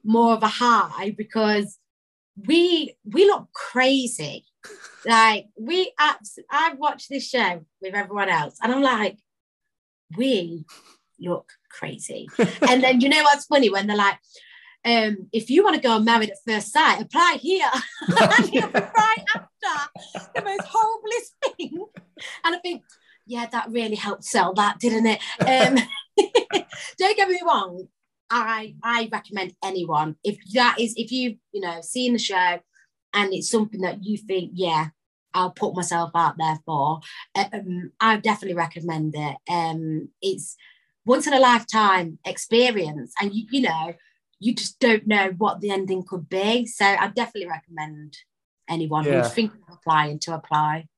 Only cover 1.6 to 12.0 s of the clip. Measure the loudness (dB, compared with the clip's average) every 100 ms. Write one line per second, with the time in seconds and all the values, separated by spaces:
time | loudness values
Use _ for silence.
1.6 | -2 -12 _ _ _ _ _ -12 2 4
2.6 | 4 2 -2 _ -4 4 4 4 -4 -16
3.6 | -6 0 2 2 0 -6 -10 -12 _ _
4.6 | -20 -20 -20 -12 2 6 6 2 -6 -14
5.6 | -4 -2 -2 0 0 0 -12 -20 -4 -2
6.6 | -2 0 -4 -4 -8 -8 -4 -2 -2 -4
7.6 | -14 _ -6 -6 -4 -4 0 0 -2 -4
8.6 | -2 2 2 2 -2 -4 _ _ _ _
9.6 | _ _ _ _ _ -4 0 0 -2 -12
10.6 | -16 -20 _ _ _ _ -6 -6 -8 _
11.6 | _ -6 -6 -6